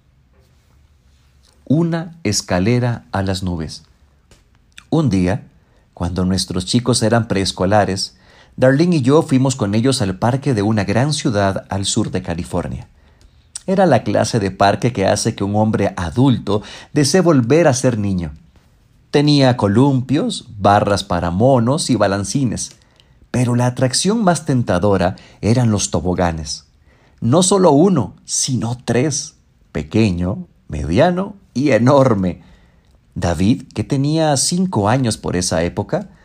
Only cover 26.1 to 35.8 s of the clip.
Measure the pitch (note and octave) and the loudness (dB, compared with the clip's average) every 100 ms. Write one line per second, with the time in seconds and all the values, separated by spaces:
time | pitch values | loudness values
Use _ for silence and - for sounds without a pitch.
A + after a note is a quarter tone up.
26.1 | F2+ F2 D#2+ D2+ - _ _ _ _ _ | -2 -2 -2 -8 -12 _ _ _ _ _
27.1 | _ A#2 D#3 F#3 G3+ F3+ C#3 F#3+ D#3+ F#2 | _ 0 2 2 4 4 6 4 2 -2
28.1 | - - - - A#2+ A2+ B2 - A#2 D3 | -10 -10 -6 -4 -4 -4 -8 -2 -2 -2
29.1 | B2+ - _ _ _ _ E2 D2+ A2 A2 | -4 -10 _ _ _ _ -10 -4 0 0
30.1 | E2+ F2+ F#3 F3 _ _ D2+ D2 F#2 F3 | 0 -4 -6 -12 _ _ -8 -2 2 2
31.1 | F3 G3 - _ A#2+ C#3+ G#2+ B2 C#3+ C3 | 0 -6 -12 _ -4 0 2 4 4 4
32.1 | G2+ F#2 - - - _ _ _ _ _ | 2 -2 -4 -16 -20 _ _ _ _ _
33.1 | - F2+ D#2+ F#2+ C3 - - G#2 C#3 C#3+ | -6 -4 0 0 0 -4 -8 -4 -2 0
34.1 | D#3 D#3 C3+ - F3+ F#3 F#3 G2+ C3 A#2+ | 0 0 0 -2 -2 -2 0 0 0 -2
35.1 | - D#2+ F2+ F2+ E2 E2+ - | -4 -4 -4 -2 -2 -2 -4